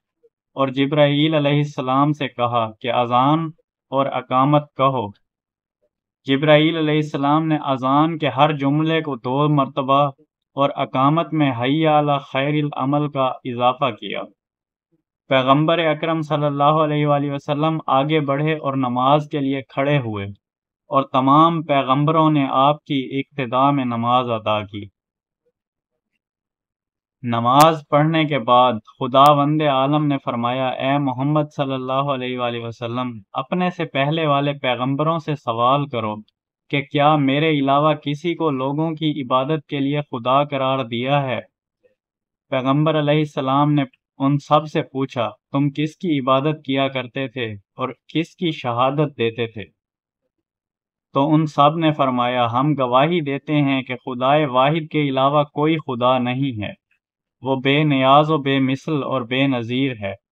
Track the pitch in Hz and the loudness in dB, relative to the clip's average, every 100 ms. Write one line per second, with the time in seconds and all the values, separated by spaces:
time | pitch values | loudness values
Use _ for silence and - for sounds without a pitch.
0 | _ _ _ _ _ 139 135 131 139 147 | _ _ _ _ _ -4 -2 0 0 2
1 | 147 143 156 156 143 147 147 147 127 135 | 2 4 2 2 2 2 0 -4 0 2
2 | 147 147 131 - 120 120 110 - 117 120 | 2 0 -4 -2 -2 0 -2 -6 -2 0
3 | 120 123 135 160 160 - _ _ - 135 | 2 2 2 0 -2 -12 _ _ -6 -4
4 | 135 131 127 131 139 147 147 - 135 127 | -2 -4 -2 0 4 2 0 -2 0 0
5 | 101 - _ _ _ _ _ _ _ _ | -6 -10 _ _ _ _ _ _ _ _
6 | _ _ 131 135 151 151 156 165 151 151 | _ _ -2 0 4 6 4 0 0 0
7 | 151 147 143 156 160 151 139 131 131 143 | -2 -2 0 2 0 -2 -2 -2 2 2
8 | 160 156 143 123 156 147 139 151 160 160 | 2 0 -2 2 2 2 0 0 0 -2
9 | 151 123 123 135 147 147 135 147 135 139 | -2 -6 -2 0 2 2 0 -2 0 2
10 | 143 - _ _ _ 139 139 - 135 131 | 0 -4 _ _ _ -2 -2 -2 -4 0
11 | 139 165 165 156 143 117 127 156 156 151 | 2 2 0 0 0 0 -2 0 2 2
12 | 147 143 - 135 143 151 147 - 131 147 | 2 -2 -4 -4 -2 0 -2 -4 -2 -2
13 | 147 143 127 - 131 120 123 131 131 107 | -2 -2 -4 -4 -8 0 0 0 -4 -4
14 | 101 98 90 _ _ _ _ _ _ _ | -10 -10 -12 _ _ _ _ _ _ _
15 | _ _ - 135 131 147 156 170 160 151 | _ _ -2 0 4 4 4 2 0 -2
16 | 165 165 151 151 147 143 143 156 151 147 | -2 -4 -2 -2 -2 0 2 2 0 0
17 | 147 143 143 139 - 147 160 160 - 135 | 0 0 -2 -6 -4 -2 -2 -2 0 0
18 | 147 156 139 139 156 156 139 135 127 123 | 2 0 0 -2 -2 -2 -4 -4 -2 0
19 | 131 151 147 151 135 135 - 139 139 147 | 2 2 0 -6 -4 -4 -6 -4 0 0
20 | 113 101 101 101 _ _ _ _ - 135 | -2 -8 -8 -12 _ _ _ _ -4 -2
21 | 135 127 135 147 165 165 147 139 127 135 | 0 0 4 4 4 2 -2 0 0 0
22 | 147 160 156 151 135 131 143 151 - 139 | 2 2 2 2 0 2 2 0 -4 -6
23 | 127 135 - - 120 127 139 143 123 117 | -4 -6 -8 -6 -4 2 2 2 -2 -2
24 | 117 127 123 110 107 107 101 104 101 _ | 0 0 0 -4 -2 -4 -4 -12 -16 _
25 | _ _ _ _ _ _ _ _ _ _ | _ _ _ _ _ _ _ _ _ _
26 | _ _ _ _ _ _ _ _ _ _ | _ _ _ _ _ _ _ _ _ _
27 | _ _ 120 117 120 139 160 151 - 147 | _ _ -4 0 2 6 4 2 0 2
28 | 156 160 147 139 117 123 127 110 - - | 2 0 0 -2 2 4 4 0 -8 -8
29 | 131 135 147 143 143 156 147 131 139 151 | 0 4 6 6 2 0 0 0 0 0
30 | 147 135 135 120 117 131 127 - 131 143 | 0 -2 -4 -4 -2 -2 -4 -4 -2 0
31 | 139 123 143 151 151 - 135 131 127 135 | -2 -2 0 0 -2 -4 -4 -4 -2 -2
32 | 143 131 127 123 120 117 117 113 117 123 | -2 -2 -4 -4 -4 -4 -8 -10 -8 -6
33 | 127 110 - 135 - 180 180 175 165 139 | -6 -10 -10 -10 -4 -2 -2 -4 -6 -2
34 | 143 165 156 139 143 143 127 117 131 139 | -2 0 0 0 0 -2 -4 -2 -2 -2
35 | 156 165 156 143 123 113 123 143 139 120 | -2 -2 -4 -6 -4 0 2 2 -2 -4
36 | 107 107 - _ _ _ - 143 139 147 | -6 -6 -12 _ _ _ -6 -6 -2 2
37 | 147 156 135 143 160 147 135 139 156 151 | 4 4 2 2 0 0 2 2 2 0
38 | 143 147 175 165 160 131 135 147 165 156 | -4 -4 -4 -2 -2 -2 -2 -2 -4 -2
39 | 156 147 123 131 135 156 - 143 139 147 | -4 -4 0 0 0 -4 -4 -4 -2 -2
40 | - 127 123 139 147 139 131 135 120 117 | -4 -6 0 0 0 -2 -2 -2 -4 -4
41 | 131 143 135 113 - _ _ _ _ _ | -2 -2 -2 -6 -10 _ _ _ _ _
42 | _ _ _ _ - 131 131 147 156 156 | _ _ _ _ -6 -4 0 2 2 0
43 | 147 151 151 151 131 139 147 147 131 _ | 2 0 0 -4 -2 2 2 2 0 _
44 | _ - 135 143 - 151 156 160 - 131 | _ -4 0 0 2 2 2 -6 -4 -6
45 | 135 123 107 - _ 139 143 143 156 - | -6 -4 -6 -6 _ -2 -2 -2 -6 -4
46 | 180 143 127 131 156 151 131 135 135 131 | -4 -2 2 2 2 -4 -4 -2 -2 -4
47 | 123 139 135 131 113 104 _ - 127 - | -8 -8 -8 -6 -8 -10 _ -8 -8 -10
48 | _ 156 170 - 170 156 127 117 131 147 | _ -6 -6 -4 -6 -4 -4 0 0 0
49 | 147 117 117 113 113 110 92 _ _ _ | -2 0 -2 -2 -6 -8 -14 _ _ _
50 | _ _ _ _ _ _ _ _ _ _ | _ _ _ _ _ _ _ _ _ _
51 | _ 139 147 156 156 147 147 165 160 147 | _ -2 2 2 2 4 2 4 0 0
52 | 135 123 120 127 117 123 147 139 127 127 | 0 0 0 0 0 0 0 0 2 2
53 | 156 175 139 139 - 151 139 135 131 123 | 2 0 -2 -6 -2 0 0 -2 -4 -8
54 | 131 123 131 151 143 127 139 165 156 151 | -8 -2 2 2 2 2 2 0 -2 -2
55 | 143 131 139 147 147 - 151 165 - 120 | 0 2 2 2 0 0 0 0 -4 0
56 | 123 127 123 127 139 107 98 - _ _ | 2 2 0 -2 -4 -4 -10 -12 _ _
57 | _ _ _ _ 127 135 135 143 151 135 | _ _ _ _ -4 0 2 2 2 2
58 | 131 143 156 156 135 135 131 131 - 147 | 6 6 4 0 0 0 0 -2 -4 -4
59 | 123 131 117 131 139 123 113 123 135 117 | -2 -4 -2 0 0 -2 -4 -2 -4 -4
60 | 98 98 _ | -8 -10 _